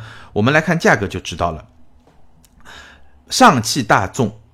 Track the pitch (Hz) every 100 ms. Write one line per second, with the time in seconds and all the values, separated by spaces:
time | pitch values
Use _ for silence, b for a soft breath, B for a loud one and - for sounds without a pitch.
0 | B B B - 113 151 160 170 214 147
1 | 95 90 - 82 87 80 - - - _
2 | _ - - - _ _ B B B B
3 | B - - - 247 135 110 - 110 135
4 | 95 - 110 - -